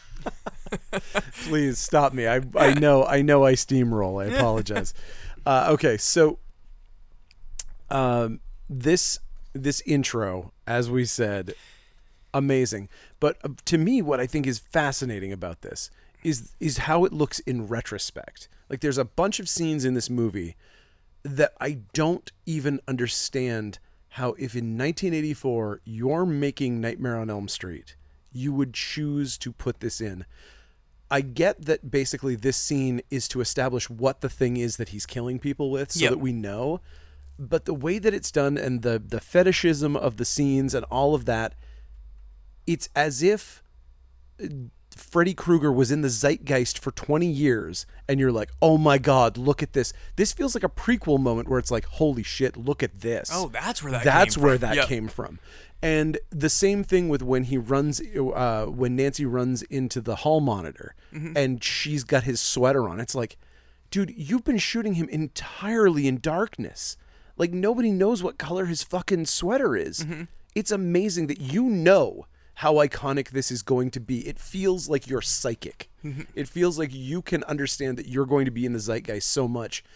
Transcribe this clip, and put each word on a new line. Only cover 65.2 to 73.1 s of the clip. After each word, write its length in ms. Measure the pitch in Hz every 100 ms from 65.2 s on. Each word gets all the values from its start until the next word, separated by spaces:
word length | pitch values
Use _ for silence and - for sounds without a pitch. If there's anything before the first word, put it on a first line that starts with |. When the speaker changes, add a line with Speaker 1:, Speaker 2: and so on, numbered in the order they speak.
| 156 - - - 196 226 202 156 139
Speaker 2:
in 100 | 127
darkness. 800 | 156 160 220 - 107 - - - - - - -
Like, 160 | 170
nobody 380 | 180 196 233 233
knows 300 | 190 196 233
what 160 | 180 -
color 280 | 147 180 185
his 180 | 165
fucking 440 | - 180 180 185 160
sweater 500 | - 175 254 247 110
is. 240 | 73 -
Speaker 1:
Mm-hmm. 200 | 156 160 175 - - -
Speaker 2:
It's 160 | -
amazing 560 | 208 180 175 208 175 156
that 120 | 143
you 240 | 135 160
know 640 | 254 202 165 190 120 - - - - -
how 180 | 151
iconic 560 | 151 147 - 143